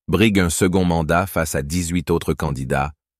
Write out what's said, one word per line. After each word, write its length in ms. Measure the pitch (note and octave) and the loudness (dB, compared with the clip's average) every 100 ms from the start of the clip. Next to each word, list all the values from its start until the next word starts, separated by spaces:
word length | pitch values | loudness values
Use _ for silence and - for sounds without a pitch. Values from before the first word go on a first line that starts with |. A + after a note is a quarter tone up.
| - | -4
brigue 320 | E2+ A2 G2 | 2 4 4
un 120 | F2 | 2
second 340 | - F#2+ F#2+ | 2 2 2
mandat 420 | F2+ E2 D#2 E2+ G2 | 2 0 2 0 0
face 300 | - D#2+ D2 | -2 -2 -2
à 60 | |
dix-huit 500 | C#2+ F2+ E2 F2 D#2 | -2 -4 -2 -4 0
autres 200 | E2 - | -2 0
candidats, 600 | D#2 D2+ C2+ B1+ C#2 D2 - _ | -2 -2 -4 -2 -2 -2 -8 _